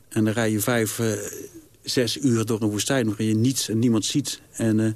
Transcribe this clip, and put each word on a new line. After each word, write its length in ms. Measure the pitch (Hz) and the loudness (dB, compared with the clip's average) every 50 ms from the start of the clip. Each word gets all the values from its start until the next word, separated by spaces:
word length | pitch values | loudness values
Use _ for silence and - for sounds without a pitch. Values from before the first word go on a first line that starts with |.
| - _ | -20 _
En 140 | - 110 107 | -2 0 0
dan 80 | 110 107 | 2 2
rij 180 | 120 113 110 | 0 0 0
je 80 | 110 104 | 0 0
vijf, 400 | 110 127 123 117 110 107 - - | 0 0 0 0 0 -2 -2 -2
eh, 120 | 117 113 104 104 104 - - - - - - - - - - _ - | -2 -2 -2 -4 -6 -10 -12 -12 -14 -16 -18 -20 -20 -20 -20 _ -10
zes 340 | - - 139 120 113 - | -2 0 0 0 0 -2
uur 280 | - 147 131 117 110 110 | 0 2 2 2 2 2
door 160 | 110 117 104 | 0 0 0
een 80 | 110 104 | 0 0
woestijn 360 | 104 101 - - 139 135 117 | 0 -2 -2 0 0 0 0
waarin 200 | 110 101 104 110 | 0 0 0 0
je 80 | 110 110 | 0 2
niets 340 | 107 113 131 135 - - - | 2 2 2 2 0 -2 -2
en 100 | 107 110 | 0 2
niemand 260 | 120 123 113 107 104 | 2 4 2 2 0
ziet. 360 | - - 147 123 - - - - - | 0 -2 -2 -2 -2 -8 -10 -14 -16
En, 280 | - - 117 110 107 110 | -6 -2 0 2 2 2
eh, 120 | 110 110 107 | 2 0 -2